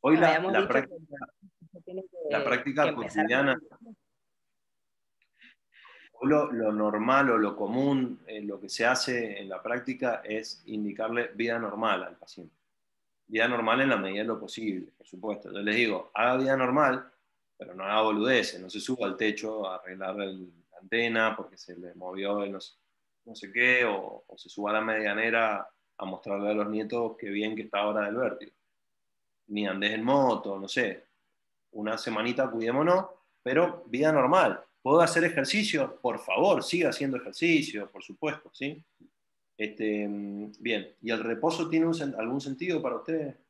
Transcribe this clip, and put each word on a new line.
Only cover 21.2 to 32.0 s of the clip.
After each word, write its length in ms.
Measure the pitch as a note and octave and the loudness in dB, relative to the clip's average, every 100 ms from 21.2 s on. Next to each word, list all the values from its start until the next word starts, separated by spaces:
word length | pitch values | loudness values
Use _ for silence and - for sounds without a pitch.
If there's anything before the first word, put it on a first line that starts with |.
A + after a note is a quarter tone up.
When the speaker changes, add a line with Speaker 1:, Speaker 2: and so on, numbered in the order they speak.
| A2 G#2+ | 2 0
Speaker 1:
porque 200 | G2+ - | -10 -14
se 200 | - F2 | -18 -16
le 180 | F2+ | -16
movió 480 | F2 F#2 F#2+ G2 G#2 | -12 -10 -6 -2 -2
el 100 | G2+ | -2
no 80 | F#2+ | -6
sé, 140 | - _ _ _ _ _ | -12 _ _ _ _ _
no 100 | - | -20
sé 180 | A2+ G2 | -18 -8
qué, 320 | A2 B2 B2 | 0 4 4
o, 400 | A#2 G2 G2+ - _ | 4 0 -6 -12 _
o 120 | - | -20
se 100 | - | -16
suba 220 | - G#2 | -6 0
a 40 | |
la 60 | G#2+ | 0
medianera 880 | A2 A2 G#2 G#2 A2+ A2+ A2+ G2+ - _ _ _ | 0 0 0 0 2 2 2 0 -6 _ _ _
a 60 | |
mostrarle 460 | G2 F#2 - G2+ G#2 | -10 -8 -6 -2 0
a 40 | |
los 140 | G#2+ G#2 | 0 0
nietos 480 | G#2+ G#2+ A#2+ A#2 A2 | -2 -2 -2 -4 -4
qué 120 | G#2 | -6
bien 260 | G2+ G#2+ A2 | -4 -2 -4
que 60 | |
está 180 | G#2+ G2+ | -4 -2
ahora 260 | G#2 G#2+ G#2 | 0 0 -2
del 100 | A2 | -2
vértigo. 360 | B2 - - _ _ _ _ _ _ _ _ _ _ | -2 -4 -14 _ _ _ _ _ _ _ _ _ _
Ni 160 | G#2 G#2 | -4 -2
andes 260 | F#2+ G#2 | 0 0
en 100 | A2 | 0
moto, 560 | A#2 C#3 C3+ G#2+ G#2 G2 | 2 4 4 2 -2 -8
no 100 | G2 | -4
sé. 380 | - A2+ F#2 _ _ _ _ _ _ _ | -2 -2 -4 _ _ _ _ _ _ _
Una 240 | G#2+ G#2+ | -8 -6
semanita 540 | A2 | -4